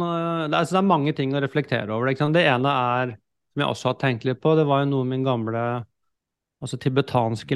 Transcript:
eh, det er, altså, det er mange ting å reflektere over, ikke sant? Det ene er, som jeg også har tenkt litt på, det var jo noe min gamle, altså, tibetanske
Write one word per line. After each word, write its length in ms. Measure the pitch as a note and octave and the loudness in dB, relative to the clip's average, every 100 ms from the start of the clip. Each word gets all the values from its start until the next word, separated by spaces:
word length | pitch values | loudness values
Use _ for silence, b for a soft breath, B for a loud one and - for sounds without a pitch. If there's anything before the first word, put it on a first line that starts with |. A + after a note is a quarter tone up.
eh, 460 | F3 E3+ E3 E3 D3+ | -2 -2 -2 -4 -2
det 80 | D#3+ | 0
er, 20 | |
altså, 160 | D#3+ | 0
det 80 | F#3 | 2
er 80 | G3 | 4
mange 240 | D#3+ C#3+ | 2 2
ting 220 | D3 C3+ C#3 | 0 -2 -2
å 60 | |
reflektere 500 | C#3 D#3 C3+ A#2 G#2+ | -2 -2 -2 -2 -2
over, 160 | A2 B2+ | -2 -2
ikke 140 | C3 | 0
sant? 100 | D3 | 2
Det 80 | E3 D#3+ | 4 4
ene 240 | B2 C3+ C3+ B2 B2 | 4 2 2 2 0
er, 180 | B2+ G#2+ _ _ _ | -2 -6 _ _ _
som 80 | C#3+ | -4
jeg 80 | C#3+ A#2 | -2 -2
også 160 | B2+ | -2
har 80 | B2+ | 0
tenkt 240 | C3+ A#2 B2+ | 0 0 -2
litt 160 | B2 | 0
på, 140 | D#3 D#3+ | 2 4
det 80 | D3 | 4
var 160 | C#3 | 2
jo 80 | C#3+ C#3 | 2 0
noe 100 | B2+ | -2
min 80 | C3 | -2
gamle, 380 | C3+ A#2+ A2 A#2 A#2+ A#2+ A2 _ _ _ _ _ _ _ | 0 0 -2 -2 -2 -4 -8 _ _ _ _ _ _ _
altså, 220 | C3 B2+ | -10 -4
tibetanske 720 | C3 C3 C3+ B2 A2+ A2 - | 0 0 0 0 0 -2 -2